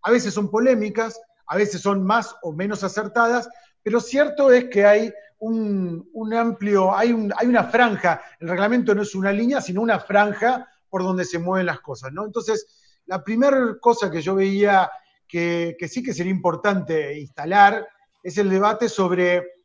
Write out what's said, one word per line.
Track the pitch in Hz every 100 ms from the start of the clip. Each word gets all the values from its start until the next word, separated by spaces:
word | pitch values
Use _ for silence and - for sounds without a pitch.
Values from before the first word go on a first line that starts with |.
A | 185
veces | 240 240
son | 180 202
polémicas, | 214 254 240 214 214 226 220 - _ _
a | 165
veces | 208 185
son | 202 196
más | 190 226 220 -
o | 175
menos | 151 196 208
acertadas, | 190 190 208 220 233 240 233 - _ _
pero | - 233
cierto | - 269 294 285 277
es | 247
que | 247 202 202
hay | 208 226 - - _
un, | 220 226 214 202 180 170 185
un | - 220
amplio, | 226 233 190 196 202 185 196
hay | 233
un, | 233 208 -
hay | 240
una | 240
franja, | 240 233 240 202 180 160 - _
el | 165
reglamento | 180 202 247 226
no | 202
es | 208
una | 190 196
línea, | 202 233 269
sino | - 185
una | 226 202
franja | - 202 208 202 233 254 247 _ _
por | 190
donde | 185 185
se | 175 170
mueven | 175 190 180
las | 147
cosas, | - 127 131
¿no? | 156
Entonces, | 208 220 196 220 - _ _ _ -
la | 185
primer | - 220 277 269 240 202
cosa | 240 233 202
que | 160
yo | 156 190
veía | 196 196 202 196 175 - _ _ _
que, | 170 170 170 170 165
que | 170
sí | -
que | 254
sería | 151 175
importante | 190 180 165 208 190 151 160 143 147
instalar | 143 - 151 196 202 214 - _ _ _
es | 180 160
el | 196
debate | 190 208 214 233
sobre | 202 185 180 180 180 175 -